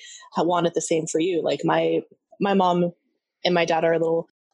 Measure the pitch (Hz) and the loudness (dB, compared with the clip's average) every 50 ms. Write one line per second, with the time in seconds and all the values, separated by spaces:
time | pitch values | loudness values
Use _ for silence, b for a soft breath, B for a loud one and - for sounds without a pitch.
0 | B B B B B B B 190 160 170 180 175 170 170 165 160 156 - 170 160 | B B B B B B B -2 -2 0 0 0 0 0 -2 -2 -2 -2 -2 -2
1 | 160 160 - 160 165 190 175 160 147 143 143 143 - 156 160 165 165 165 165 160 | -2 -2 -2 -2 -2 0 -2 -2 -2 -2 -2 -2 0 0 0 2 2 0 0 -2
2 | - - _ _ _ _ _ - 196 202 202 196 185 180 175 175 175 175 - _ | -4 -6 _ _ _ _ _ -4 -2 0 2 2 2 2 2 2 0 0 -2 _
3 | _ _ _ _ _ _ _ _ - 180 180 175 170 170 165 160 165 165 165 160 | _ _ _ _ _ _ _ _ -4 0 0 2 2 2 0 2 2 2 2 2
4 | 165 165 165 165 165 - _ _ _ _ | 0 0 0 -2 -4 -6 _ _ _ _